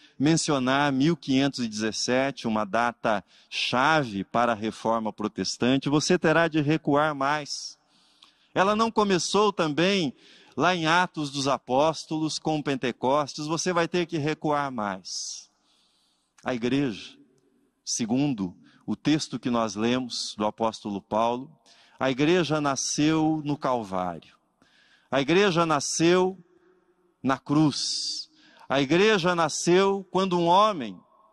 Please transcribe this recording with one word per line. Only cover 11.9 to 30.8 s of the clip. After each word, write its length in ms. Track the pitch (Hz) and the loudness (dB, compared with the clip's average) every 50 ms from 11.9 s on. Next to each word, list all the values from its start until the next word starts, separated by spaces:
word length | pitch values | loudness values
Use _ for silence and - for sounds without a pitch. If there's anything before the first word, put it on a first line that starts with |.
| 156 - - - 165 156 156 156 - - | 0 -2 -6 -6 -4 -4 -4 -4 -4 -4
com 220 | - 160 156 151 | -4 -2 -2 -2
Pentecostes, 840 | 139 151 139 127 - 123 110 - - 123 135 151 147 135 - - 151 | -2 -2 -4 -2 -2 -4 -4 -2 0 2 2 2 0 -2 -6 -10 -8
você 260 | 151 165 156 - 180 180 | -6 -4 -4 -2 -2 0
vai 160 | 175 165 160 | 0 0 0
ter 160 | - 180 175 | 0 -2 -2
que 140 | 156 170 160 | -2 -4 -4
recuar 520 | 139 156 156 - - 156 147 143 143 139 | -2 -2 -4 -4 -2 -2 -2 0 -2 -4
mais. 800 | 131 117 107 101 95 95 90 - - - - - - - - _ _ _ _ _ _ _ _ _ _ _ _ _ _ _ _ _ _ _ - | -4 -4 -4 -4 -4 -6 -10 -12 -12 -10 -10 -10 -12 -14 -18 _ _ _ _ _ _ _ _ _ _ _ _ _ _ _ _ _ _ _ -8
A 100 | 123 131 | -6 -6
igreja, 640 | 120 110 123 123 139 147 131 101 82 - - - - - _ _ _ _ _ _ _ _ _ _ _ - | -4 -2 -2 0 0 0 -2 -4 -6 -12 -18 -20 -20 -20 _ _ _ _ _ _ _ _ _ _ _ -10
segundo 720 | - - - 123 104 117 131 147 147 135 104 95 87 90 - - - _ _ - | -8 -6 -4 -2 0 0 0 0 0 0 -2 -4 -6 -6 -12 -20 -20 _ _ -8
o 100 | - 110 | -8 -6
texto 420 | - - 143 151 156 - - - 120 | -4 0 0 0 0 0 -4 -8 -6
que 100 | - 131 | -4 -2
nós 260 | 120 117 113 110 92 | 0 0 0 0 -2
lemos 600 | 104 110 117 123 127 131 120 - - - - - | -2 0 0 0 0 -2 -4 -8 -8 -8 -8 -6
do 80 | - 104 | -2 -2
apóstolo 560 | 107 104 - 113 110 107 - - 110 101 98 | -2 -2 -2 -2 -2 -4 -4 -8 -8 -8 -8
Paulo, 500 | - - - 107 113 117 120 127 135 160 - _ _ _ - _ _ _ _ - | -8 -4 -2 0 0 0 -2 -4 -8 -12 -20 _ _ _ -20 _ _ _ _ -4
a 120 | 127 131 | -2 -2
igreja 500 | 135 120 151 151 175 185 165 139 156 156 | 0 0 2 2 4 2 2 0 0 -2
nasceu 800 | 147 143 135 127 - - - - 147 156 160 160 156 156 156 156 147 | 0 -2 -2 -2 -4 -6 -2 0 2 2 2 2 2 0 0 -2 -2
no 120 | 143 147 | -4 -4
Calvário. 800 | 139 - 139 127 120 110 95 95 92 90 90 85 80 - - _ _ _ _ _ _ _ _ _ _ _ _ _ _ _ - | -2 -2 -2 -2 -2 -4 -4 -4 -4 -4 -4 -6 -10 -14 -20 _ _ _ _ _ _ _ _ _ _ _ _ _ _ _ -4
A 100 | - 135 | -2 -2
igreja 440 | 143 127 165 190 208 208 165 165 170 | 0 2 2 4 4 4 4 2 2
nasceu 760 | 165 156 143 - - - - 160 170 175 185 185 185 190 - - _ _ _ _ _ _ _ _ _ _ _ _ _ _ _ - | 2 2 0 -2 -2 -2 2 4 4 4 4 2 0 -2 -8 -16 _ _ _ _ _ _ _ _ _ _ _ _ _ _ _ -2
na 160 | 127 135 131 | -2 -2 -2
cruz. 880 | - - 143 151 156 147 - - - - - - - - - - - - _ _ _ _ _ - - - | -2 0 2 4 4 2 2 -2 -6 -6 -6 -6 -6 -8 -10 -10 -12 -16 _ _ _ _ _ -16 -8 -2
A 140 | 127 139 143 | -2 0 0
igreja 520 | 131 156 180 196 220 220 196 151 180 180 | 2 2 4 4 4 4 4 2 2 2
nasceu 720 | 170 165 151 - - - 170 175 185 196 196 196 196 190 - | 2 0 -2 -2 -2 0 2 4 4 4 2 0 -2 -6 -4
quando 280 | - 180 190 190 175 175 | -2 -2 0 2 2 2
um 80 | 170 | 4
homem 520 | 170 175 190 208 220 208 160 | 4 6 6 4 4 2 -2